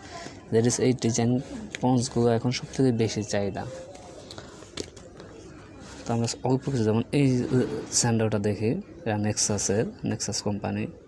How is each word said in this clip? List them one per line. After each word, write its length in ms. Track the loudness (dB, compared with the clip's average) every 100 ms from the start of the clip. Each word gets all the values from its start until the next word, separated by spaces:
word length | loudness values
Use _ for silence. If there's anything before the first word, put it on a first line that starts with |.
| -16 -14 -14 -16 0
লেডিস 280 | 2 4 4
এই 120 | 2
ডিজাইন 480 | 2 0 2 2 2 -2 -10 -10 0
পন্সগুলো 480 | 2 4 2 2 4
এখন 220 | 4 2
সব 160 | -2 -4 2
থেকে 160 | 2
বেশি 300 | 4 2 0
চাহিদা। 440 | -2 -2 -2 -4 -8 -10 -14 -16 -18 -18 -16 -16 -16 -18 -12 -10 -10 -14 -18 -18 -18 -18 -18 -18 -18 -18 -16 -10 -2
তো 80 |
আমরা 120 | 0 0 -2
অল্প 280 | 0 0 0
কিছু, 140 | 2
যেমন 180 | 4 2 2
এই 340 | 4 4 4 4 2 2 -2 -2
স্যান্ডেলটা 460 | 0 2 4 4 2
দেখি, 320 | 0 2 0
এটা 480 | 0 -6 -8 -2 0
নেক্সাসের, 640 | 0 2 0 0 2 0 0 -2
নেক্সাস 380 | -4 -2 -4 -4
কোম্পানি। 440 | -2 -2 -2 -2 -4 -8